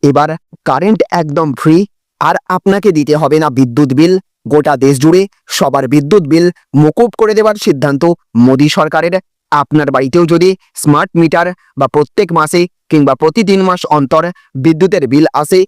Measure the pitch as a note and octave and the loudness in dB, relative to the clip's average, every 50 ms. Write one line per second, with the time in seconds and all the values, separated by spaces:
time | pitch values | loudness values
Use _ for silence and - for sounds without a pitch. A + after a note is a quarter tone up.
0 | - C#3+ C3+ C#3 D3 D#3 D#3 E3 _ _ - - _ - C3+ C3+ E3 G3+ A3 F3+ | 0 2 2 2 0 -2 -4 -10 _ _ -20 -12 _ -4 -4 -2 0 0 0 0
1 | - - - F3 E3 D#3 C#3+ D#3+ D#3+ D3+ C3+ - - D#3 D#3 E3+ G3+ - _ _ | -2 -4 -2 -4 -4 -4 -4 -4 -4 -4 -4 -2 0 2 2 2 0 -2 _ _
2 | _ _ _ _ - D3+ - - _ _ F#3 F#3 _ G3 F#3+ G3+ F#3 G#3+ F3+ D#3 | _ _ _ _ -4 -2 -2 -4 _ _ -6 -4 _ 0 -2 0 0 0 0 0
3 | C#3+ B2 D3 D3+ D#3+ C#3 C#3+ D#3 D#3+ D3+ B2+ B2+ C3+ B2 A#2 C#3 D3+ C3+ C3 B2+ | 0 0 0 0 0 0 0 0 0 0 0 0 -2 0 2 0 0 0 2 2
4 | D#3 E3+ F#3 F#3+ - _ _ _ _ A#2 C#3+ D3+ C#3+ D#3 D3 C3 C3+ C3+ C#3+ B2+ | 2 2 2 -2 -4 _ _ _ _ -2 -2 0 0 0 -2 0 2 0 0 2
5 | C3 D#3+ E3+ F#3 G3 G3 _ _ _ _ - - F3+ C#3+ C3 C#3 C3+ B2+ C3 D3+ | 2 2 2 2 0 -2 _ _ _ _ -6 -4 -4 -2 -2 -2 -4 0 0 0
6 | C#3+ C#3+ G3+ G#3 E3+ C#3 D3+ E3 E3+ F3 F3 _ _ _ - C#3 D3+ D3+ - - | 0 2 0 0 2 2 0 2 2 0 -2 _ _ _ 0 2 2 2 2 0
7 | A#3 A#3+ - - A3+ G#3+ G#3+ G3+ G#3+ A3 G#3 G#3+ - - D#3+ C3+ B2+ D3 C#3 C#3 | -2 -2 0 -2 -2 0 0 0 0 0 -2 -2 -2 -2 -2 0 0 -2 -2 0
8 | D3 E3+ F3 _ _ _ _ A#2 A#2+ B2+ C3 C3 D3 D3+ - - D#3 D#3 D3 D#3+ | 0 0 -2 _ _ _ _ 2 2 4 4 2 2 0 2 0 -2 -2 -2 -2
9 | D#3 E3+ F3+ F#3 _ _ _ _ _ _ - D3 C#3+ _ - D3+ D3 C3+ C#3 C3 | -2 -2 -4 -4 _ _ _ _ _ _ -2 -2 -2 _ 0 -2 0 2 0 0
10 | C#3 C3+ B2 F3 F3 D#3+ E3+ E3 E3+ F#3 F#3+ - _ _ _ - - D3+ D3 D3 | -2 0 0 0 2 2 2 2 2 0 0 -2 _ _ _ -6 -2 0 0 0
11 | F3+ F#3+ _ E3 E3 D#3+ D#3 E3+ F3 F3 F3+ _ _ _ _ - C#3 B2+ - D3 | 0 -2 _ 0 0 2 2 0 -2 -2 -6 _ _ _ _ -4 -4 -2 0 -2
12 | D3 - _ - G#3 E3+ E3+ D#3+ D#3 D3+ - F3 F3 F3+ _ _ _ _ - D#3 | -2 -2 _ -4 -4 -2 0 -2 -2 0 0 -2 -2 -2 _ _ _ _ 0 2
13 | D3 C#3 C3+ - D#3 D#3+ D#3+ - A3 F3+ G3 G3 F#3+ F#3 F3+ F3 - - D#3 D3+ | 2 2 0 0 0 -2 0 0 0 0 0 0 2 0 -2 -4 -4 -2 -2 -2
14 | C#3 C3 E3 D#3+ D#3+ F3 F3+ _ _ _ _ C3+ C3 D#3+ D#3+ D#3 F3+ F#3+ F3+ F#3 | 0 0 0 -2 -2 -2 -8 _ _ _ _ -2 0 0 0 2 0 0 0 0
15 | C#3+ A#2+ A#2+ D3 D#3+ D#3 _ C#3+ D3+ - F#3+ F#3 F#3 | -2 0 0 2 0 2 _ -2 -2 0 0 0 0